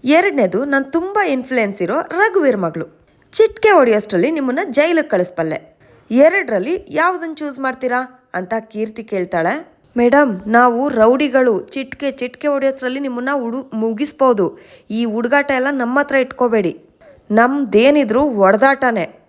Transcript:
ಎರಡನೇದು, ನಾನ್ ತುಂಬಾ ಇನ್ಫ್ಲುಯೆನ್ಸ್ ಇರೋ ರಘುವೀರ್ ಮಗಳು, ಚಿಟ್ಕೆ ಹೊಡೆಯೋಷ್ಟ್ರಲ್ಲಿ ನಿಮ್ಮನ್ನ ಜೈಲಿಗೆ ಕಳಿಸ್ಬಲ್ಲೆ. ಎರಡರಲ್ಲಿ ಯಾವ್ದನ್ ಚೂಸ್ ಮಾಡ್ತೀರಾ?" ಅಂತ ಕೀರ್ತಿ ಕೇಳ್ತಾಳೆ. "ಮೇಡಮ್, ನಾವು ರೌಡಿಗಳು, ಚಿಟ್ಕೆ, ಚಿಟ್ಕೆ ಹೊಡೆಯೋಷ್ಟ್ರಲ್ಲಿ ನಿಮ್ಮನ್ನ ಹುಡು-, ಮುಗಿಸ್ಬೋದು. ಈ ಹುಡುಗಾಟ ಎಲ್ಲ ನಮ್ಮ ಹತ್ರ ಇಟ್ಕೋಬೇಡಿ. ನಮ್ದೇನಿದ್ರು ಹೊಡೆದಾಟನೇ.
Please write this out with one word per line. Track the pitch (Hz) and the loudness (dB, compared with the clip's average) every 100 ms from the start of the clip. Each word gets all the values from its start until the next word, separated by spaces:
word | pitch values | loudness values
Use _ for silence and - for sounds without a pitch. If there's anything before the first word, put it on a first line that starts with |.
ಎರಡನೇದು, | 247 320 370 285 190 185 | 4 2 2 0 0 -2
ನಾನ್ | 285 277 | -2 -2
ತುಂಬಾ | 269 330 370 415 370 | -2 -4 -2 -2 -2
ಇನ್ಫ್ಲುಯೆನ್ಸ್ | 269 247 254 208 196 | -4 -4 -2 -2 -4
ಇರೋ | 175 277 | -4 -4
ರಘುವೀರ್ | - 339 440 381 285 214 | -4 -2 0 2 0 0
ಮಗಳು, | 170 165 - _ _ _ _ | -4 -6 -12 _ _ _ _
ಚಿಟ್ಕೆ | - 440 - 427 | 2 2 4 4
ಹೊಡೆಯೋಷ್ಟ್ರಲ್ಲಿ | 370 247 214 214 180 240 | 4 4 2 0 -2 0
ನಿಮ್ಮನ್ನ | 320 262 262 359 | -2 -2 -4 -2
ಜೈಲಿಗೆ | 262 320 330 302 | 0 2 0 0
ಕಳಿಸ್ಬಲ್ಲೆ. | 190 180 - 160 156 - _ _ _ _ | -2 -2 -4 -6 -6 -12 _ _ _ _
ಎರಡರಲ್ಲಿ | 233 302 392 269 208 220 370 - | 4 4 4 -2 -4 -2 -6 -6
ಯಾವ್ದನ್ | 285 349 359 330 302 | -2 0 -2 -8 -8
ಚೂಸ್ | 302 254 | -10 -6
ಮಾಡ್ತೀರಾ?" | 269 247 254 247 254 - _ | -8 -4 -4 -4 -6 -16 _
ಅಂತ | 180 185 220 | -10 -6 -8
ಕೀರ್ತಿ | 220 214 220 220 | -8 -8 -8 -8
ಕೇಳ್ತಾಳೆ. | 220 196 180 170 165 285 349 _ _ 240 | -8 -6 -4 -2 -2 -4 -10 _ _ 0
"ಮೇಡಮ್, | 240 277 285 185 196 | 4 4 2 -2 0
ನಾವು | 233 247 233 285 | 4 4 2 -2
ರೌಡಿಗಳು, | 247 220 254 294 262 254 190 | 2 4 4 2 2 2 0
ಚಿಟ್ಕೆ, | - 277 262 - 277 | -4 -10 -10 -6 -6
ಚಿಟ್ಕೆ | 269 247 254 294 | -6 -10 -4 -4
ಹೊಡೆಯೋಷ್ಟ್ರಲ್ಲಿ | 277 269 269 254 262 | 0 -2 -2 -6 -6
ನಿಮ್ಮನ್ನ | 277 240 254 | -6 -6 -4
ಹುಡು-, | 285 233 247 269 | -4 -4 -8 -8
ಮುಗಿಸ್ಬೋದು. | 220 220 214 285 - 262 214 170 - - - _ | -4 -4 -4 -6 0 2 2 0 -4 -20 -20 _
ಈ | 220 | -4
ಹುಡುಗಾಟ | 233 214 233 285 285 | -4 -2 0 0 0
ಎಲ್ಲ | 262 262 | -2 -2
ನಮ್ಮ | 277 233 269 | -2 -2 -2
ಹತ್ರ | 285 | 0
ಇಟ್ಕೋಬೇಡಿ. | 269 262 - 247 220 175 - _ _ - _ _ | 0 -2 -2 0 0 -2 -6 _ _ -20 _ _
ನಮ್ದೇನಿದ್ರು | 214 240 285 254 214 254 294 240 220 294 | 2 2 0 0 4 4 4 2 0 0
ಹೊಡೆದಾಟನೇ. | 214 190 202 269 269 254 220 165 - | 2 4 4 2 2 0 0 -6 -10